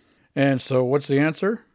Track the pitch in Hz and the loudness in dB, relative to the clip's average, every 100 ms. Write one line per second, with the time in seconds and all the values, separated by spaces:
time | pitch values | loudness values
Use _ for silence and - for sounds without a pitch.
0 | _ _ _ - 139 131 - 131 127 143 | _ _ _ 0 0 0 0 0 2 0
1 | 139 139 151 156 190 226 _ | 0 0 0 -2 -4 -4 _